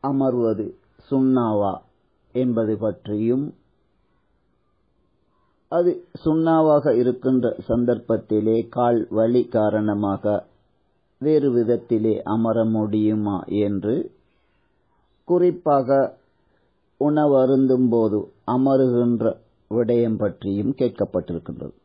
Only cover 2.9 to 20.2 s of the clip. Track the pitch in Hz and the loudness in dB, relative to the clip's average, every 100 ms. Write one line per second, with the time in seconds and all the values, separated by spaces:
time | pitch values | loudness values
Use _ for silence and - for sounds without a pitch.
2.9 | 95 113 107 113 131 151 - _ _ _ | -6 -8 -4 0 -2 -4 -12 _ _ _
3.9 | _ _ _ _ _ _ _ _ _ _ | _ _ _ _ _ _ _ _ _ _
4.9 | _ _ _ _ _ _ _ _ 170 175 | _ _ _ _ _ _ _ _ 0 0
5.9 | 175 - - 160 160 160 160 156 147 123 | -2 -10 -6 -2 0 2 2 4 4 2
6.9 | 117 123 123 131 127 117 - - 117 120 | 2 0 0 0 0 0 -4 -4 -2 0
7.9 | 117 - 110 - 107 107 113 117 123 120 | -2 -2 -4 0 0 2 0 -2 -2 2
8.9 | 120 - 104 113 123 120 120 107 107 107 | 0 0 0 2 2 0 0 0 0 -2
9.9 | 104 101 98 104 104 - _ _ _ _ | -2 -2 -2 -2 -4 -6 _ _ _ _
10.9 | _ _ _ 143 156 139 120 110 117 - | _ _ _ 0 2 2 2 2 -2 0
11.9 | 113 110 101 - 110 113 113 113 110 107 | 0 0 -2 -2 -2 0 0 0 0 -2
12.9 | 107 107 107 104 95 - 101 101 98 101 | 0 0 0 -2 -4 -4 -2 -2 -2 -2
13.9 | 139 - _ _ _ _ _ _ _ _ | -4 -6 _ _ _ _ _ _ _ _
14.9 | _ _ _ - 175 180 175 156 143 127 | _ _ _ -2 2 2 0 0 0 2
15.9 | 135 131 - _ _ _ _ _ _ _ | 2 0 -6 _ _ _ _ _ _ _
16.9 | _ 147 151 151 135 131 135 131 127 127 | _ 0 2 2 4 4 2 2 2 2
17.9 | 117 110 104 - _ - 127 135 135 131 | 2 0 -2 -6 _ -4 0 2 2 2
18.9 | 120 120 117 113 - _ _ _ 110 117 | 2 0 0 -2 -4 _ _ _ -4 0
19.9 | 120 117 110 | 0 0 -2